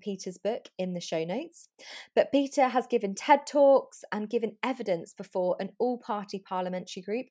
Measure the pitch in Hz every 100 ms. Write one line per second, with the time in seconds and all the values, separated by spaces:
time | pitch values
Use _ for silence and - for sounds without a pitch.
0 | 208 190 196 180 202 240 - - 185 180
1 | - 165 165 214 339 - - - - -
2 | - - - 277 277 - 254 254 233 233
3 | 202 196 - 285 285 285 277 269 - -
4 | - 214 208 233 220 - 247 254 208 170
5 | - - 190 190 180 - 196 - 247 240
6 | - 208 196 196 - 185 185 185 180 196
7 | 185 226 254